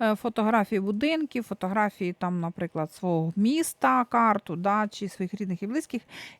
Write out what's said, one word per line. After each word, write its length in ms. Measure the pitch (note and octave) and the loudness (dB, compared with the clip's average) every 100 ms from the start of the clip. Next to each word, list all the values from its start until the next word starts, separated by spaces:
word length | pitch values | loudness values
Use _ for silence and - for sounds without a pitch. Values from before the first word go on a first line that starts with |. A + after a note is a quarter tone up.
е, 140 | A3+ | 0
фотографії 680 | G#3+ A#3+ A3+ G#3+ A3+ G3+ G#3 | 0 -2 0 2 4 2 0
будинків, 640 | F#3+ G#3 D4 D#4+ D4+ B3 | 0 0 0 0 -2 -4
фотографії 680 | A3+ G3 F#3 G3+ G#3 - F3+ | -6 -6 -2 0 0 0 -4
там, 280 | F3+ F3+ F3+ | -2 -2 -2
наприклад, 520 | E3+ - F3 E3 D#3 | -4 -4 -6 -4 -6
свого 400 | - F3+ E3 D#3+ F3+ | -4 0 0 0 2
міста, 680 | G#3+ D4+ D#4+ - C4 C4 | 2 2 0 0 2 4
карту, 520 | A#3+ A#3 A3+ G#3 - E3 | 2 4 4 2 -2 -2
да, 320 | F#3+ G#3 G#3+ | 0 2 0
чи 200 | - G3+ | -4 -10
своїх 260 | - F#3 | -6 -6
рідних 280 | G3 G3 F3+ | -4 -4 -4
і 40 | G3+ | -4
близьких. 360 | C4+ - A#3+ - - - - | -4 -4 -8 -8 -14 -18 -10